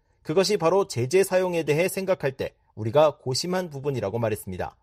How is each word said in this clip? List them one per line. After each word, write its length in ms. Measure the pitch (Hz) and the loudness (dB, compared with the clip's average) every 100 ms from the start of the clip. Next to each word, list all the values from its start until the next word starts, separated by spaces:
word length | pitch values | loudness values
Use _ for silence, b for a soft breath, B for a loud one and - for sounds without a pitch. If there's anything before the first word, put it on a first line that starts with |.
| _ _ | _ _
그것이 360 | - 156 185 208 | -2 2 2 2
바로 280 | 165 190 196 | 2 2 0
제재 360 | - 127 185 | -2 0 2
사용에 400 | 190 185 185 170 | 2 2 0 0
대해 240 | 151 147 180 | 0 0 0
생각할 460 | 196 190 180 139 | -2 -4 -2 -2
때 200 | 131 87 _ _ - | -4 -8 _ _ -8
우리가 420 | 110 147 156 - | 2 4 4 2
고심한 500 | 131 127 175 185 180 | -6 -4 -2 -4 -4
부분이라고 500 | 139 143 127 98 117 | -6 -6 -4 -4 -2
말했습니다. 560 | 113 107 - 90 80 - | -2 -4 -8 -8 -10 -12